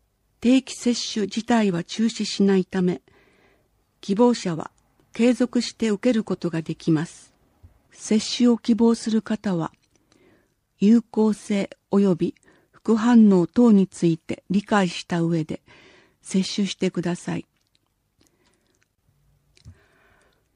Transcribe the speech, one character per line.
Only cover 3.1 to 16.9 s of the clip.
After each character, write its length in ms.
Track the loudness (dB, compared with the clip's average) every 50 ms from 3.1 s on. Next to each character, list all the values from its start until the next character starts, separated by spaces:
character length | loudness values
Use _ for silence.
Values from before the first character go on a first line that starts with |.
| _ _ _ _ _ _ _ _ _ _ _ _ _ _ _ _ _ _
希 140 | -8 -4 0
望 180 | 2 2 2 2
者 240 | 0 -4 -6 -6 -6
は 120 | -8 -12 _ _ _ _ _ _ _ _ -4
継 180 | 0 2 2
続 300 | 2 2 0 -2 -2 -4
し 120 | -4 -4 -6
て 160 | -4 -4 -2
受 200 | -2 0 0 0
け 20 |
る 140 | 0 0 -2
こ 100 | -4 -6
と 140 | -6 -6 -6
が 120 | -6 -6
で 140 | -6 -8 -10
き 160 | -6 -2 0
ま 140 | 0 0 0
す。 280 | -4 -10 -16 -20 _ _ _ _ _ _ _ -20 -20 _ _ _ _ _
接 260 | -14 -6 -2 -2 -2
種 300 | -2 -4 -2 0 2 2
を 80 | 2 2
希 180 | 0 -2 0
望 200 | 2 2 2 2
す 140 | 0 -2 -4
る 120 | -4 -4
方 340 | -2 -4 -6 -6 -4 -4 -4
は、 160 | -4 -4 -6 _ _ _ _ _ _ _ _ _ _ _ _ _ _ _ _ _ _ _ _ _ 0
有 240 | 2 4 4 4
効 300 | 2 _ -2 0 0 0
性 380 | 0 -2 -4 -6 -4 -4 -4 -6 -10 _ _ _
及 260 | 0 2 2 2 2
び 200 | 0 -2 -4 -6 _ _ _ _ _ _ _
副 260 | _ _ -4 -2 -2 0
反 340 | 2 4 6 8 8 8
応 160 | 6 4 2 0
等 240 | 2 2 4 6
に 160 | 6 4 4 2
つ 180 | -2 -2 0
い 120 | 0 0 -2
て 260 | _ -10 -12 -12 -8 -4
理 120 | -4 -4 -2
解 260 | 0 0 0 0 0
し 180 | -4 -6 -10 -6
た 140 | -4 -4
上 240 | -2 -2 -2 -2 -4
で 160 | -4 -8 -14 _ _ -20 -20 -20 _ _ _ _ _ _ _
接 220 | _ -6 -4 -2 -2
種 240 | -2 -4 -4 -4 -4
し 80 | -4
て 160 | -4 -6 -6